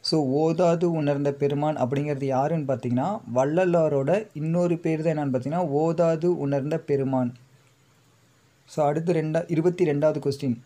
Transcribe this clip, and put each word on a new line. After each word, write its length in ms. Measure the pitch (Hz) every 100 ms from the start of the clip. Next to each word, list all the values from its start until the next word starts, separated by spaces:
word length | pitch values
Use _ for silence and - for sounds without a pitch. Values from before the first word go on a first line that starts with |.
So, 240 | - 165 139
ஓதாது 500 | 139 160 165 175 170
உணர்ந்த 480 | 175 165 143 143 143
பெருமான் 440 | 139 143 143 151 156
அப்படிங்கிறது 480 | 123 139 147 143
யாருன்னு 500 | 139 131 143 165 139
பார்த்தீங்கன்னா, 460 | 127 127 120 156 208 -
வள்ளலாரோட 920 | 120 135 160 185 170 160 143 135 190 220
இன்னொரு 460 | 156 156 170 175 170
பேர் 240 | 170 156
தான் 140 | 160 151
என்னன்னு 200 | 143 127
பார்த்தீங்கன்னா, 320 | 127 165 175
ஓதாது 500 | 139 165 165 170 160
உணர்ந்த 540 | 175 175 143 139 139 160
பெருமான். 560 | 156 139 135 131 123 123 _ _ _ _ _ _ _ _ _ _ _ _ _
So, 200 | - 147
அடுத்து 260 | 151 165
ரெண்டா-, 320 | 160 156 160 165
இருபத்தி 380 | 160 165 180
ரெண்டாவது 340 | 175 143 156 151
கொஸ்டின். 380 | 143 - 139 117